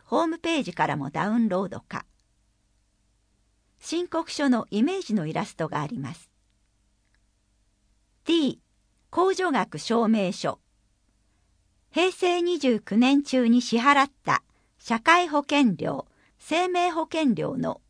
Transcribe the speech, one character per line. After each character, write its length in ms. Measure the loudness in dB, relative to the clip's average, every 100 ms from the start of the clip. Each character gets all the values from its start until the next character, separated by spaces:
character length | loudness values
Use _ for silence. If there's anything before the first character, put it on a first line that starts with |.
ホ 200 | -4 -2
ー 40 | 0
ム 120 | -2
ペ 200 | -2 -2
ー 40 |
ジ 100 | -2
か 140 | -2 -2
ら 100 | -2
も 120 | -6
ダ 200 | -4 -2
ウ 80 | 0
ン 100 | 0
ロ 180 | 0 -4
ー 20 |
ド 140 | -8
か。 240 | -12 -14 -14 _ _ _ _ _ _ _ _ _ _ _ _ _ _ _ _ _
申 280 | -8 -6 -4
告 240 | -6 -6
書 180 | -2 0
の 180 | 0 0
イ 120 | 0
メ 140 | 0 -2
ー 20 |
ジ 120 | -4
の 140 | -4 -4
イ 60 |
ラ 120 | -6 -8
ス 100 | -6
ト 120 | -6
が 140 | -4
あ 60 | -6
り 120 | -8
ま 140 | -10
す。 160 | -12 _ _ _ _ _ _ _ _ _ _ _ _ _ _ _ _ _ _ _ _ -2
D、 340 | 0 0 -4 _ _ _ _ _
控 220 | -2 0 0
除 160 | 0
額 280 | 0 -2 -6
証 280 | -2 0 2
明 240 | 2 0
書。 280 | -4 -6 -8 _ _ _ _ _ _ _ _ _ _ _ _ _
平 200 | 0 0
成 300 | 0 0 0
二 160 | 0 0
十 200 | 0 0
九 160 | 0 2
年 260 | 4 4
中 240 | 2 0 4
に 140 | 2
支 160 | 2 0
払 260 | 4 4
っ 80 | 2 _ -2
た 180 | -2 _ _ _ _
社 200 | -4 -2
会 280 | 4 4 4
保 120 | 0
険 360 | 0 2 4 2
料、 320 | -4 -6 -10 _ _ _
生 280 | -4 0 0
命 240 | 0 0
保 160 | -2 -4
険 220 | 0 0
料 240 | 0 -2 -4
の 240 | -6 -6